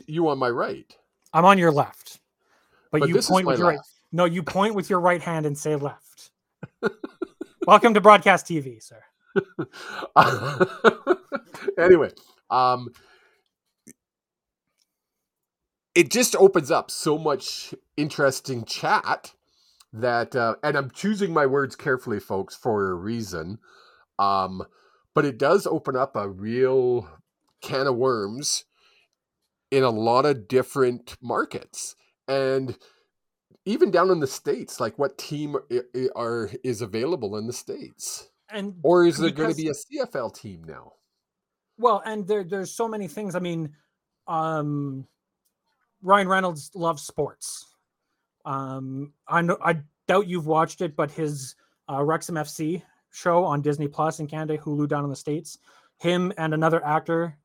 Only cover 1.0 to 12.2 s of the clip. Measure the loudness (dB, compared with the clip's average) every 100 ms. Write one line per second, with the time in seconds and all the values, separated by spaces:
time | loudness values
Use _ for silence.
1 | _ _ _ 4 6 8 6 4 -2 -6
2 | -20 -20 _ _ _ _ _ _ _ 0
3 | 2 2 4 2 4 2 2 0 -8 _
4 | _ 0 2 2 -4 0 0 0 -2 2
5 | 2 2 -2 -2 -2 -4 -2 -2 -4 -10
6 | _ -20 -20 _ _ _ -20 _ -6 -6
7 | -16 _ -14 _ -18 _ 6 6 8 6
8 | 8 8 8 2 2 -6 -6 -14 -20 -20
9 | _ _ _ -4 -4 -10 -10 -12 -14 -12
10 | 4 6 6 2 -6 0 0 4 4 4
11 | -2 -2 _ -12 -12 -8 -6 2 6 6
12 | 6 -4